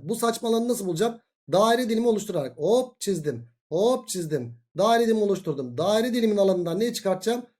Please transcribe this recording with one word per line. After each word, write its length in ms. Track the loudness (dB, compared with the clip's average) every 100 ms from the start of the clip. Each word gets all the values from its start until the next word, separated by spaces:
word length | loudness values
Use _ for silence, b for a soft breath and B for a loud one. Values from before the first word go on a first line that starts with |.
Bu 120 | -6 -2
saçma 340 | 0 -2 0
alanı 180 | 0 0
nasıl 200 | -2 -2
bulacağım? 320 | -2 -2 -2 _ _ -2
Daire 380 | 2 4 4 2
dilimi 180 | 0 2
oluşturarak. 500 | 0 -2 -4 -4 -2
Hop 420 | 2 2 0 -6
çizdim. 500 | -4 -2 -2 -6 -10 _ -6
Hop 380 | 0 2 0 -4
çizdim. 520 | -8 -4 -6 -6 -14 _ -2
Daire 300 | 2 4 4
dilimi 160 | 2
oluşturdum. 540 | 0 -2 -4 -6 -6 -4
Daire 360 | 0 2 2
dilimin 240 | 0 2 4
alanından 420 | 2 2 0 -2
neyi 140 | -2
çıkartacağım? 520 | -2 -2 -2 -2 -4 -6 _